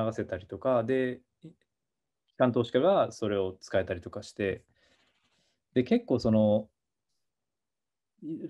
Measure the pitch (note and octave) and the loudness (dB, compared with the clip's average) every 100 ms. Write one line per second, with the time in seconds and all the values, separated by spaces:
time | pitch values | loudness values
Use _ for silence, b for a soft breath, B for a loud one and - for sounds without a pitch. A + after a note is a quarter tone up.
0 | A2 A2 G2+ F#2 F#2+ G2 C3 B2 A2+ C3 | -2 -4 -6 -8 -10 -6 0 0 2 0
1 | B2+ A#2+ _ _ D#3+ - _ _ _ _ | -2 -6 _ _ -20 -20 _ _ _ _
2 | _ _ _ - B2+ B2 A#2 B2+ E3+ F#3+ | _ _ _ 0 0 2 0 2 2 2
3 | A2+ - G#2+ G2+ F#2+ F#2 - G2+ F#2 F2+ | 0 -2 -2 0 -2 -6 -4 -2 -2 -6
4 | F2+ G#2 - - G2 - _ _ _ _ | -10 -14 -12 -6 -4 -4 _ _ _ _
5 | _ _ _ _ _ _ _ B2+ B2 A#3+ | _ _ _ _ _ _ _ -2 2 2
6 | - B2+ A#2+ A2 G#2+ G#2 - _ _ _ | 2 0 4 4 6 4 0 _ _ _
7 | _ _ _ _ _ _ _ _ _ _ | _ _ _ _ _ _ _ _ _ _
8 | _ _ - D#4 | _ _ -12 -10